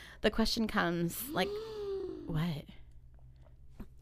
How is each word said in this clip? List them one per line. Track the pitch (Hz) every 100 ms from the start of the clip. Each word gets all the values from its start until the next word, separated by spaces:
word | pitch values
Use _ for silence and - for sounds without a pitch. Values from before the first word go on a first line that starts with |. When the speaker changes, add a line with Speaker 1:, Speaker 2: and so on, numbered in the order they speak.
| - -
Speaker 1:
the | 220
question | 226 220 - 220
comes, | 208 175 175 170 - 262
like, | 302 392 415 440 427 403
Speaker 2:
<gasps> | 392 359 311 294
Speaker 1:
what? | 156 170 143 - - - - - - - - - - - - - -